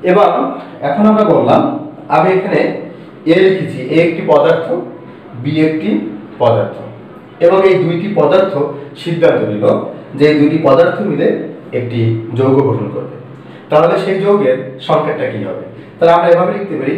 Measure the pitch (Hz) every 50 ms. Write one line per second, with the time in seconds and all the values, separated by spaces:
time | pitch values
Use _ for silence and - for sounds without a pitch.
0 | - 180 180 208 202 180 - - - - - - - - - - - 143 - 208
1 | 208 214 214 214 214 175 160 139 139 - - - - - - - - - - -
2 | - - - 156 165 185 190 185 - 202 175 147 - - - - - - - -
3 | - - - - - 156 165 185 190 190 185 - - - - 135 127 127 160 160
4 | 170 170 - - - - 151 143 - 165 170 170 - - 170 180 175 - - -
5 | - - - - - - - 120 123 143 156 156 156 156 156 156 - 208 - -
6 | - - - - - - - - 123 117 113 107 98 92 - - - - - -
7 | - - - - - - - - 170 170 190 190 190 196 185 185 180 165 170 170
8 | - - - - 147 - - 190 - - - 143 147 143 - - - - - -
9 | - 170 156 - 165 - - - 110 - 104 104 117 127 - - - - - -
10 | - - - 143 143 151 151 147 143 156 165 156 - 139 131 170 170 - - -
11 | - - 147 - 165 - - - - - - - - - - 120 113 117 117 117
12 | 113 113 - - - - - 120 135 135 131 139 - - - - 104 104 - -
13 | - - - - - - - - - - - - - - 156 151 160 170 - -
14 | 196 196 190 190 190 202 208 202 - - - - - - - - - - 156 156
15 | - - - - 127 - 113 107 - 95 92 - - - - - - - - -
16 | 170 165 170 175 170 175 170 170 180 - - - - - 151 - - - 156